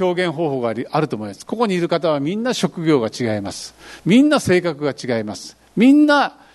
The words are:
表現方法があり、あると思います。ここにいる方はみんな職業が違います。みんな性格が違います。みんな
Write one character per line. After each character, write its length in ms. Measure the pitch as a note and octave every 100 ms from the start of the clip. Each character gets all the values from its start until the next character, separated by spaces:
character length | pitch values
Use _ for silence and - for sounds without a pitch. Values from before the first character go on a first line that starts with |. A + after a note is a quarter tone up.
表 260 | F#3 F3+ F3+
現 80 |
方 160 | D3+ E3
法 100 | C3+
が 80 | A#2
あ 40 |
り、 140 | A2 -
あ 100 | D3+
る 60 | D3+
と 100 | G#2+
思 100 | G#2
い 20 |
ま 60 |
す。 100 | G2
こ 120 | - A3
こ 100 | A#3
に 80 |
い 40 | F3+
る 100 | E3+
方 200 | E3+ E3
は 80 | D3
み 160 | C#3+
ん 80 | G#3
な 120 | B3
職 300 | A3+ F#3 -
業 160 | D#3+ D3
が 80 | A2
違 300 | - A#2+ G#2+
い 20 |
ま 120 | G2
す。 220 | - - - - - -
み 160 | A#3
ん 60 | D4
な 120 | C#4
性 220 | - F3+
格 220 | E3+ C#3+
が 100 | D3
違 260 | B2+ B2 A#2
い 40 |
ま 100 | G#2
す。 220 | G2+ - - _ -
み 160 | B3
ん 140 | D4 D4+
な 300 | C#4+ A3+ - -